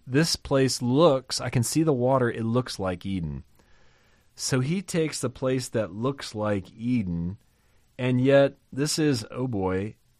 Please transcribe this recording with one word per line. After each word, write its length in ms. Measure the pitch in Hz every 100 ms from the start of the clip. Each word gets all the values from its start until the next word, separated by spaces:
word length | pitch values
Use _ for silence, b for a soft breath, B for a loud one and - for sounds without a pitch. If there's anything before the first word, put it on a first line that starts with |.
| -
"This 300 | 127 165 -
place 460 | - 139 135 -
looks, 580 | 120 131 170 135 - -
I 80 | 123
can 140 | 127
see 200 | 117 151
the 100 | 160
water, 380 | 131 123 135 120
it 140 | 107
looks 340 | 113 120 123 -
like 280 | 95 90 98
Eden." 360 | 95 80 69 - b b b b b b b b
So 260 | - - 131
he 220 | 127 185
takes 380 | 196 175 156 -
the 100 | 127
place 380 | - 131 131 123
that 220 | 120 104
looks 420 | 95 123 139 -
like 360 | 110 104 104 92
Eden, 640 | - 117 123 95 85 85 101 _ _ _ _ _ -
and 220 | 127 127
yet 380 | 131 139 139 - _
this 260 | 123 147 -
is, 280 | 151 123 107
oh 180 | 117 127
boy, 480 | 107 92 92 104 - _ _